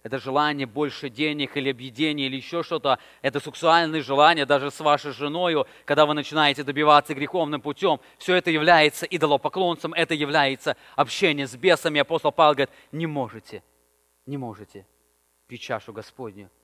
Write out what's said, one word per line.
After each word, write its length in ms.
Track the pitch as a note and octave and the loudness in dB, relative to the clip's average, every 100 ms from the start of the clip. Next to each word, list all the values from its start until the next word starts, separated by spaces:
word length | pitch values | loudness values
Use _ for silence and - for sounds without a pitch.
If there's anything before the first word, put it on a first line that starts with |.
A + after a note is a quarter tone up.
Это 160 | A2 C3 | -10 -8
желание 480 | C3+ C#3 D3 C#3+ B2+ | -4 0 0 -2 -6
больше 420 | A#2 D3 - C#3 | -4 -4 -4 -12
денег 480 | A2+ D#3 D3 C3+ C#3+ | -4 -4 -2 -6 -4
или 140 | C3+ | -4
объедения, 560 | A#2+ C3 A#2 D#3 D3 C3+ | -6 -10 -4 -4 -2 -6
или 80 | C3 | -6
еще 260 | - E3+ | -8 -8
что-то. 380 | D#3+ E3 C#3+ B2 - - | -6 -4 0 -2 -4 -6
Это 160 | C3+ C#3+ | -4 -4
сексуальные 640 | D3 - E3 E3+ D#3+ D#3+ | -8 -2 2 4 2 -4
желания 420 | B2 C#3 D3+ E3 C3+ | -2 4 6 4 2
даже 240 | C#3 C#3+ | 0 0
с 100 | - | -4
вашей 340 | D3+ D3 D3 | 0 0 0
женою, 520 | B2 C#3+ E3 F3+ D3+ B2+ - - | -8 -8 -4 -2 0 -2 -6 -2
когда 200 | D3 D3 | 4 4
вы 80 | |
начинаете 500 | D3+ C3+ D#3 D3 C#3 | 2 -4 2 2 0
добиваться 520 | C#3 C#3 D3+ D3 - C#3 | -4 0 6 6 6 -6
греховным 440 | C#3+ F#3 D3 D3 | -4 -2 -2 -4
путем. 400 | D3 C#3+ F#3+ C#3+ - _ | -8 -2 -2 -2 -6 _
Все 160 | - F3+ | 0 0
это 160 | F3 | 2
является 560 | D#3 D#3+ E3 D3+ - F3 | 2 6 6 6 2 -8
идолопоклонством, 880 | F3 D3+ C#3 D3 F#3 F3+ D#3+ D#3+ E3 | -2 2 2 0 -2 -2 -2 -6 -2
это 180 | E3 | -2
является 640 | D#3 C#3+ D3+ C#3 C3+ D3+ - - - | -2 0 0 0 -2 -6 -6 -8 -2
общение 520 | C3 - F#3+ C#3+ C3+ | -2 0 0 0 -4
с 80 | A#2+ | -2
бесами. 440 | F3+ D#3+ E3 D3 | 2 2 0 0
Апостол 320 | C#3 E3 D3+ | 0 0 -2
Павел 220 | - D3+ | 4 4
говорит, 160 | C#3 C3+ - _ | 4 -2 -4 _
не 160 | D3+ E3 | -8 -6
можете, 560 | D3 A#2 A2 - G2+ _ _ _ _ _ _ - | -6 -8 -10 -18 -20 _ _ _ _ _ _ -12
не 100 | C#3+ | -10
можете 480 | B2 G2+ G#2 G2+ F#2+ _ _ _ _ _ _ | -10 -12 -18 -20 -20 _ _ _ _ _ _
пить 140 | A#2+ | -16
чашу 320 | - A2+ - | -8 -8 -8
Господню 580 | A2 - - A#2 G2 F#2+ _ | -16 -16 -14 -16 -14 -20 _